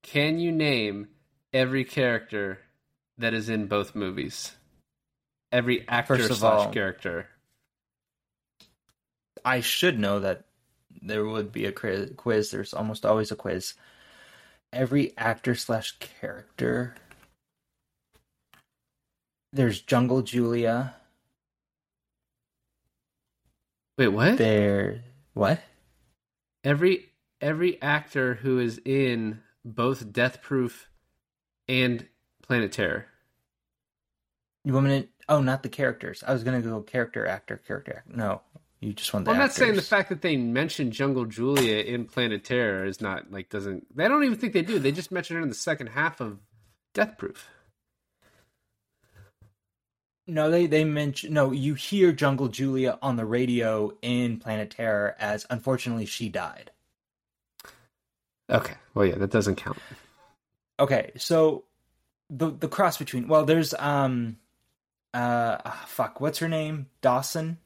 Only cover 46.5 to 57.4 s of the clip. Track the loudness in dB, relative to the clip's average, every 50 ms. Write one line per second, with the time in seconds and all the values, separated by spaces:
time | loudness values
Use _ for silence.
46.5 | _ _ _ _ _ _ _ _ _ 0 0 0 -2 -10 -12 -10 -10 -14 -20 -20
47.5 | _ _ _ _ _ _ _ _ _ _ _ _ _ _ _ _ _ _ _ _
48.5 | _ _ _ _ _ _ _ _ _ _ _ _ _ -20 -20 _ _ _ -20 _
49.5 | _ _ _ _ _ _ _ _ _ _ _ _ _ _ _ -4 -2 0 2 4
50.5 | 4 4 4 4 4 4 4 4 2 0 -2 -2 -4 -6 -6 0 2 2 4 2
51.5 | 2 0 -2 -2 -2 -4 -4 -2 4 6 6 6 6 4 2 2 2 2 -2 -4
52.5 | -2 -2 -2 -2 0 0 0 0 0 -2 -2 -2 -2 -2 -2 0 0 0 2 2
53.5 | 2 2 2 2 0 0 0 -2 -4 -8 -4 -2 0 0 0 0 -2 -4 -6 -6
54.5 | -4 -4 -4 -6 -8 -4 -2 0 0 0 0 -2 -2 -4 -4 -4 -4 -4 -4 -6
55.5 | -8 -4 -2 -2 -2 -2 -2 -4 -4 -4 -6 -6 -8 -8 -8 -6 -6 -6 -6 -6
56.5 | -10 -14 -20 -20 _ _ _ _ _ _ _ _ _ _ _ _ _ _